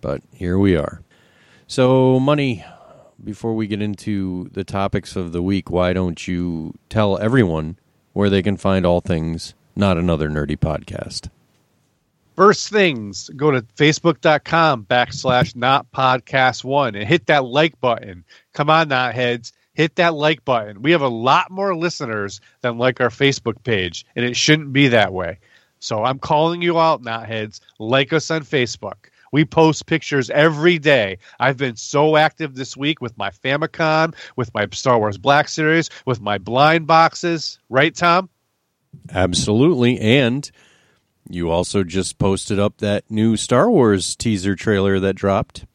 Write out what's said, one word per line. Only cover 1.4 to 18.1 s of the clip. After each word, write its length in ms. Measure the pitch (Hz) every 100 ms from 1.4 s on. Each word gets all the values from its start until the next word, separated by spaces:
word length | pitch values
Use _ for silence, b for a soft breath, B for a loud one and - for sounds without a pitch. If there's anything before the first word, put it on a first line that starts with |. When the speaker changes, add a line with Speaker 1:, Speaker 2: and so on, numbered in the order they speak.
| b b b
Speaker 1:
So, 540 | - 127 131 131 131
Money, 420 | 135 147 139 104 B B B B B B
before 300 | - 104 117
we 120 | 110 107
get 140 | 104
into 680 | 104 98 - 101 95 90 90
the 100 | -
topics 540 | 95 98 98 107 - -
of 160 | 87
the 100 | 85
week, 280 | 90 98 -
why 240 | 87 90
don't 340 | 90 92 82 -
you 460 | 87 87 82 78 - _
tell 260 | 110 104 95
everyone 600 | 107 131 98 80 78 92 _ _ _
where 160 | - 101
they 140 | 98
can 160 | 95 95
find 260 | 98 95
all 160 | 87 87
things 540 | - 85 80 82 - - _
Not 220 | - 101 85
Another 320 | 87 82 76
Nerdy 300 | 76 71 76
Podcast? 720 | 82 73 - - - - - _ _ _ _ _ _ _ _ _ _
Speaker 2:
First 340 | - 196 202 -
things, 640 | 208 185 127 104 95 -
go 160 | 139 151
to 120 | 131
facebook 580 | 110 - 151 151 170 151
dot 240 | 165 151
com 400 | - 139 135 131
backslash 720 | 101 123 120 - 135 123 - 123
not 340 | 123 139 -
podcast 680 | - 131 127 - 135 127 120
one 320 | 127 139 135
and 140 | 101 104
hit 180 | 165 -
that 180 | 151 127
like 340 | 131 160 _
button. 440 | 127 113 117